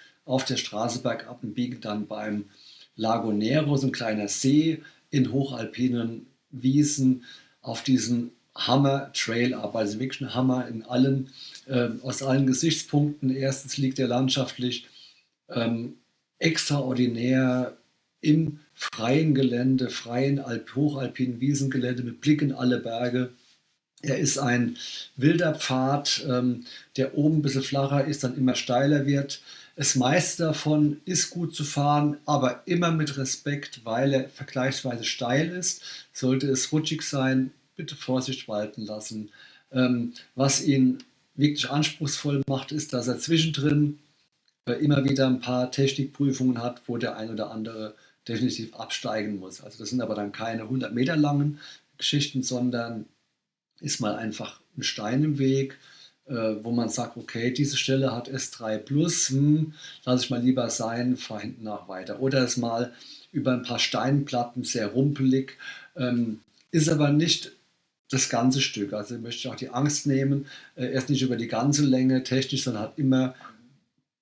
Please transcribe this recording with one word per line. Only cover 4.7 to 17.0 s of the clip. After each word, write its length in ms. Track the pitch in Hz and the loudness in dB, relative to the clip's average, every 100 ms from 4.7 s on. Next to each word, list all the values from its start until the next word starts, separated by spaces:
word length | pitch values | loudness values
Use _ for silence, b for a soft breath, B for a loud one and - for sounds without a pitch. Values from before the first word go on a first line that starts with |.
| 147 B B - | 0 B B -4
in 220 | 143 123 | 0 2
hochalpinen 960 | 139 135 120 107 - 127 120 113 113 - _ _ | 2 -2 -4 -8 -2 0 0 -2 -6 -16 _ _
Wiesen 720 | 127 131 139 143 - 131 127 B B B B | -2 2 4 4 4 4 4 B B B B
auf 220 | 123 113 | -10 -6
diesen 480 | - 127 107 120 120 - _ - | 2 2 4 0 -2 -10 _ -6
Hammer-Trail 1000 | 123 131 139 139 - - - 117 123 | 2 4 6 2 -2 -6 -2 0 0
ab. 220 | 120 107 113 | 0 -4 -2
Also 240 | 104 107 | -2 -2
wirklich 200 | 131 - | -6 -6
ein 140 | 117 | -6
Hammer 320 | 123 131 127 120 | 0 2 2 -2
in 160 | 113 | -8
allen, 480 | 117 127 135 135 - B B B - | -4 2 4 4 -2 B B B -2
ähm, 320 | 123 117 113 | 0 0 -2
aus 220 | 131 - | -8 -6
allen 240 | 135 135 131 | 2 4 4
Gesichtspunkten. 800 | 127 160 156 - 147 147 147 135 | 4 2 0 0 2 2 0 -2
Erstens 460 | 135 135 135 - - | 0 -2 -2 -6 -2
liegt 240 | 131 131 | -2 0
er 80 | 123 | 0
landschaftlich, 800 | 120 131 139 127 - 123 120 B B B B B _ _ | 2 2 0 -2 -2 -4 -4 B B B B B _ _
ähm, 460 | 120 117 117 127 - _ _ _ - | -2 0 -2 -4 -12 _ _ _ -2
extraordinär 1400 | 165 160 - 143 131 127 | -2 0 0 0 0 0